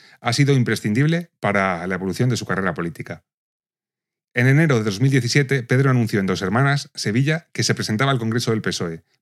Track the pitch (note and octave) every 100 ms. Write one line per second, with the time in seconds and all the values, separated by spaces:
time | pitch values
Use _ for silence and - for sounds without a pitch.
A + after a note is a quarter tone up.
0 | - _ A#2 A#2+ C#3 C3+ A2+ G#2 G#2+ A2
1 | D3+ E3+ F3 _ G#2 G2+ F#2+ E2+ F2+ F2+
2 | F#2+ F2 B2 A2 G#2 F#2 F#2+ E2 E2+ -
3 | - F2 _ _ _ _ _ _ _ _
4 | _ _ _ B2 B2+ C#3+ E3 A#2 G#2+ G2
5 | C3+ B2+ A#2+ D3 C3 C3+ A#2 B2+ C#3 B2
6 | A2 G#2 F#2+ F2+ F#2+ A#2 C#3 C#3 - -
7 | A2 A#2 C#3 D#3+ - - A#2+ A2+ G#2 G#2+
8 | C#3 C3 A2+ A#2 A#2 A2 F#2 - F2 E2
9 | - _